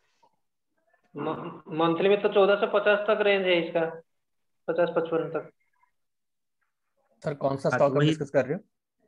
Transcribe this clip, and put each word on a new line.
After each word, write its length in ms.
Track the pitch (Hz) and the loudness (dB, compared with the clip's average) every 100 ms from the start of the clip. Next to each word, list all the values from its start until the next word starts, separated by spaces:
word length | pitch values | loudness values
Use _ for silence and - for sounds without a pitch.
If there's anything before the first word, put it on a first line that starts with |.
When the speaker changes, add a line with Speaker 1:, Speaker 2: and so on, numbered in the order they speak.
| _ _ _ _ _ _ _ _ _ _ _ 147 | _ _ _ _ _ _ _ _ _ _ _ -8
Speaker 1:
म-, 460 | 151 160 - - - 156 | -6 -6 -10 -14 -10 0
monthly 300 | 165 165 190 | 0 2 2
में 120 | 202 | 2
तो 80 | 202 | 2
चौदह 260 | 202 190 202 | 4 4 4
सौ 120 | 214 | 2
पचास 320 | 208 208 202 208 | 0 2 0 0
तक 140 | 208 | 0
range 240 | 208 196 185 | 2 2 2
है 140 | 175 170 | 0 0
इसका, 200 | 165 165 165 - _ _ _ _ _ - | -2 -4 -6 -18 _ _ _ _ _ -6
पचास 220 | 165 170 170 | -2 0 0
पचपन 320 | 165 165 151 | -2 -4 -4
तक। 200 | 156 - _ _ _ _ _ _ _ _ _ _ _ _ _ _ _ _ _ | -6 -10 _ _ _ _ _ _ _ _ _ _ _ _ _ _ _ _ _
Speaker 2:
सर, 100 | 160 | -10
कौन 240 | 143 139 135 | -6 -4 -2
सा 120 | 165 | -2
Speaker 3:
हाँ, 80 | 127 | 2
Speaker 2:
stock 120 | 143 | 2
Speaker 3:
तो 60 | 135 | 4
Speaker 2:
आप 40 | |
Speaker 3:
वही 80 | 151 | 2
Speaker 2:
discuss 220 | 156 143 | 0 -2
कर 160 | 143 127 | -2 -2
रहे 80 | |
हो? 60 | 170 - _ _ _ | -6 -10 _ _ _